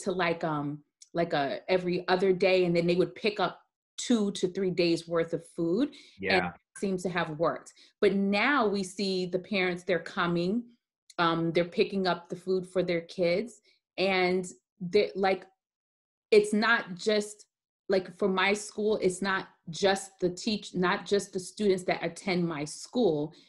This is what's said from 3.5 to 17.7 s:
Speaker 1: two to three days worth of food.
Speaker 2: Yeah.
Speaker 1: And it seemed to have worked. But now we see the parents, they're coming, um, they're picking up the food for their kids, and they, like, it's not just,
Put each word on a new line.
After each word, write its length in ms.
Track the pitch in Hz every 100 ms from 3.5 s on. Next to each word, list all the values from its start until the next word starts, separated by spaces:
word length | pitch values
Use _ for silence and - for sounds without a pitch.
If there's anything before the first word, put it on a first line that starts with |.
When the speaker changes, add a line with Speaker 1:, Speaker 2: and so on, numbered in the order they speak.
| - _ _ _ -
Speaker 1:
two 340 | - 233 202
to 160 | 190 180
three 240 | 190 190
days 340 | 180 170 165
worth 280 | 165 170 165
of 120 | 165 -
food. 440 | - 165 202 294 - - -
Speaker 2:
Yeah. 200 | 190 190
Speaker 1:
And 80 |
it 60 | 175 - _ -
seemed 220 | 196 180
to 100 | 185
have 220 | 175 160
worked. 420 | 147 160 120 - - - _
But 160 | 202
now 520 | 196 196 202 247 285 208
we 160 | 202
see 420 | 185 - 196 185
the 140 | 180 185
parents, 440 | - 196 180 175
they're 160 | - 170
coming, 640 | - 196 175 170 175 233 - _ _ _ - -
um, 320 | 165 165 165
they're 140 | 170
picking 420 | 170 - 196 196 185
up 220 | 170 -
the 80 | 175
food 280 | 185 185
for 160 | 180 185
their 180 | 175 170
kids, 580 | 170 - 175 180 233 - _ _ _ -
and 500 | 190 185 180 185 180 - _ _
they, 320 | 180 208 -
like, 320 | 185 190 190 - _ _ _ _ _ _ _ _
it's 220 | 214 208
not 420 | 208 220 233 175
just, 520 | 175 214 208 208 - - _ _